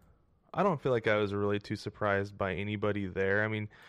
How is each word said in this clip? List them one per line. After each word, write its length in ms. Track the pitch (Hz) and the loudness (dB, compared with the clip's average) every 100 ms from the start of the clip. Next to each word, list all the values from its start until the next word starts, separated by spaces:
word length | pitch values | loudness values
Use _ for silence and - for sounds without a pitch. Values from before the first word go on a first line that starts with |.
| - _ _ _ _ | -20 _ _ _ _
I 100 | - | 0
don't 180 | 196 151 | 2 2
feel 120 | 139 | 0
like 140 | 120 110 | 2 2
I 100 | 107 | 2
was 160 | 104 | 2
really 260 | 101 101 104 | 2 0 0
too 160 | - 107 | -2 -8
surprised 640 | - - 107 98 101 101 | -8 -4 0 0 0 -4
by 160 | 98 92 | -4 -2
anybody 520 | 101 107 104 101 95 | -4 -2 -2 -2 -4
there. 360 | 87 95 101 | -2 2 2
I 60 | 110 | 0
mean, 180 | 107 107 - | -2 -6 -10